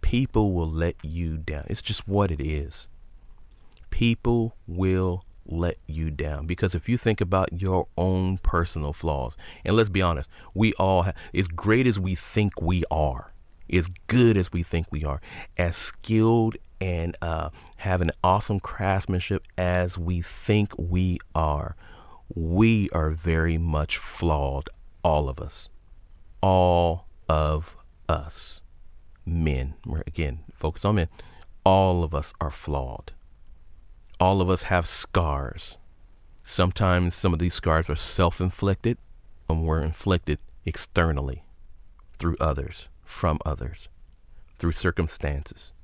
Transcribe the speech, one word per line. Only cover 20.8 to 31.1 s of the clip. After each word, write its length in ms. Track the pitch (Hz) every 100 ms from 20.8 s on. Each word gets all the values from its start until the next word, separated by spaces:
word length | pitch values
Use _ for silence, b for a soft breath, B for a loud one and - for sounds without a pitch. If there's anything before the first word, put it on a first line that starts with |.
| 87 90 92 90 -
are, 400 | 80 80 73 - - B B B B B
we 560 | - 80 87 113 110 98
are 200 | - 78
very 480 | 80 82 80 82 82
much 380 | 82 76 76 -
flawed, 720 | - - 85 76 69 69 69 - - -
all 260 | 87 78 71
of 120 | 69
us. 280 | - - - - - - - - - -
All 680 | 95 92 90 87 85 85 - - -
of 480 | 78 76 76 80 - - - -
us. 520 | - 76 - - - - - - - - - -
Men. 480 | 82 78 67 65 -
We're, 200 | - 78 -
again, 340 | - 76 73 -
focus 300 | - 78 -
on 100 | 101
men. 140 | 104 82